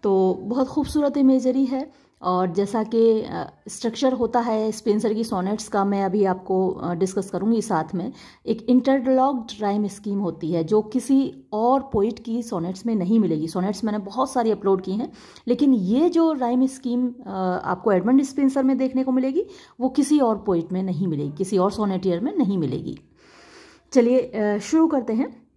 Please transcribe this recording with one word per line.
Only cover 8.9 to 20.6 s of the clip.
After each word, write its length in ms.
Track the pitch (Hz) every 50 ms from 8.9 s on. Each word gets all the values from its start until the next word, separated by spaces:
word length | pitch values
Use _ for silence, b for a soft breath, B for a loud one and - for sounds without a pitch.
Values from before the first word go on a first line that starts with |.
| 269 277 240 254 262 262 254 277 285 254 226 - - -
राइम 260 | 214 202 202 208 214
स्कीम 320 | 202 196 - - 214 196 196
होती 340 | 208 175 - - - 156 175
है 120 | 170 165
जो 180 | 160 208 214 214
किसी 520 | 214 - 262 - - 277 269 277 262 - - - _ -
और 380 | 214 226 240 262 277 262 269 -
पोएट 260 | 220 202 226 233 - -
की 180 | - 226 240 233
सोनेट्स 440 | 233 - 180 165 175 185 185 -
में 80 | 233 226
नहीं 240 | 214 175 175 220 226
मिलेगी। 300 | 208 175 160 151 156 165
सोनेट्स 360 | - 190 180 196 208 202 -
मैंने 140 | 220 208 214
बहुत 320 | 196 196 196 247 262 269
सारी 200 | - 262 233 226
अपलोड 320 | 214 190 196 196 196 190 190
की 100 | - 190
हैं, 200 | 208 247 302 B B B B B B B -
लेकिन 260 | 247 247 285 277 262
ये 360 | 233 185 180 214 254 320 349
जो 220 | 339 330 330 330 320
राइम 340 | 269 247 240 247 254 262
स्कीम, 480 | 262 262 - - 240 240 247 254 247 240 - -
अ, 40 | 196 190 190 185 185 180 175 -
आपको 280 | - 180 185 - 226 202
एडमंड 300 | 180 180 220 254 269 285
स्पेंसर 420 | 269 - - 277 269 262 277 262
में 140 | 262 269 254
देखने 260 | 262 262 262 262 262
को 80 | 262 254
मिलेगी 320 | 262 254 269 269 320 427 B B B B B B B
वो 80 | 233 262
किसी 300 | 262 - 277 - 302 294
और 200 | 269 233 220 196
पोएट 340 | 196 - 190 165